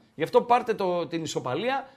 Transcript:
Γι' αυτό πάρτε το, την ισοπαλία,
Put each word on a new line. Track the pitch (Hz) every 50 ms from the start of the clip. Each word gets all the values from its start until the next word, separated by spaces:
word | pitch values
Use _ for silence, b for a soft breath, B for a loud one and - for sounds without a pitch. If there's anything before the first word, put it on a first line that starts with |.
| b b b
Γι' | - 156
αυτό | - - 240
πάρτε | 202 - 240 247 240 233 214
το, | 180 196 180 180 175 165 -
την | 170 165 160
ισοπαλία, | 139 - 160 - 131 127 156 214 247 269 277 269 B B